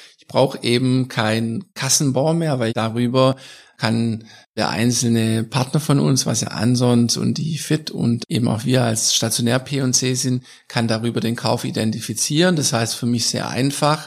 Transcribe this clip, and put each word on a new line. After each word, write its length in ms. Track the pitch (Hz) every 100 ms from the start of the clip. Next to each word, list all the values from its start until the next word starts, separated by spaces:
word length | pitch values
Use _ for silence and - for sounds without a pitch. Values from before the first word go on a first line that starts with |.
| - _
Ich 80 | -
brauche 360 | 127 131 -
eben 460 | 123 120 131 131 127
kein 560 | - 107 113 113 113 -
Kassenbon 640 | - 135 - 143 127 156 165
mehr, 200 | 160 131
weil 140 | 113
darüber 640 | 113 110 117 120 131 131 131 - - - -
kann 480 | 113 117 117 110 113 - _ 110
der 120 | 101
einzelne 760 | 87 120 117 120 117 113 113
Partner 380 | 110 131 127 156
von 180 | 151 143
uns, 260 | 147 131
was 180 | - 113
ja 60 | -
Ansons 680 | - 117 123 123 120 117 -
und 220 | 123 113
die 200 | 151 147
Fit 320 | - 156 -
und 320 | - 120 117 -
eben 180 | - 120
auch 180 | 110
wir 200 | 127 127
als 280 | 120 110 -
Stationär 460 | - 110 - 120 127
P 220 | 127 139
und 140 | 131
C 200 | 120 127
sind, 300 | 127 127 123 - - -
kann 180 | 120 117
darüber 320 | 110 117 117
den 160 | 113
Kauf 300 | 117 117 120
identifizieren. 880 | 131 - 110 110 110 107 - 151 185
Das 180 | 160 127
heißt, 220 | 117 113
für 120 | - 120
mich 200 | 120 -
sehr 220 | 110 -
einfach, 580 | 92 135 139 147 151